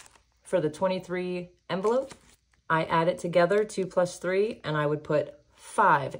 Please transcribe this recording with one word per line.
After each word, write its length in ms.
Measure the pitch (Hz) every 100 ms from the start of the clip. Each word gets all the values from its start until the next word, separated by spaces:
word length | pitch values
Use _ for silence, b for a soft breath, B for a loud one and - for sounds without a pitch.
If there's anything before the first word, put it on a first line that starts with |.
| - _ _ _
for 180 | - 180
the 100 | 151
twenty-three 800 | - 190 185 175 180 180 180 175 _ -
envelope, 440 | 175 202 254 269 - _ _ _ _ -
I 160 | 160
add 240 | - 165 165
it 100 | 175
together, 460 | 175 175 175 202
two 220 | 214 - 180
plus 320 | - 180 -
three, 420 | - 190 214 233
and 120 | 151 156
I 100 | 147
would 160 | 151
put 320 | 151 151 - - _
five 600 | _ - - 196 147 135 170